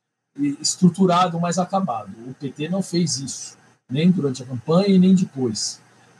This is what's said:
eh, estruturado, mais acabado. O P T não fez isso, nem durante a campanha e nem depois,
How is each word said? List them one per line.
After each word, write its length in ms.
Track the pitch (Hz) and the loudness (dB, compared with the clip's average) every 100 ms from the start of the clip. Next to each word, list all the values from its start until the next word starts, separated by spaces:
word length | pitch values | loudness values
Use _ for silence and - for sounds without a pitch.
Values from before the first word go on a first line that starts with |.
| _ _ _ - | _ _ _ -4
eh, 160 | 143 143 | -4 -2
estruturado, 800 | 151 - 180 190 185 175 180 170 | -6 2 4 4 2 4 2 0
mais 200 | 175 170 | -2 -2
acabado. 500 | 175 196 180 113 104 101 123 | -2 -2 -2 -6 -10 -14 -16
O 60 | |
P 160 | 127 139 | -10 -10
T 180 | 135 156 | -8 -4
não 140 | 190 | -4
fez 360 | - 170 165 135 | -2 -2 -2 -4
isso, 400 | 135 - - - _ _ - | -8 -12 -16 -20 _ _ -8
nem 180 | 131 175 | 0 2
durante 320 | 175 143 127 | 2 0 -4
a 40 | 127 | -10
campanha 420 | 123 - 170 202 | -8 0 2 4
e 100 | 190 | 4
nem 160 | 185 | 6
depois, 640 | 185 180 135 123 104 - - _ _ _ | 4 2 -2 -4 -4 -8 -10 _ _ _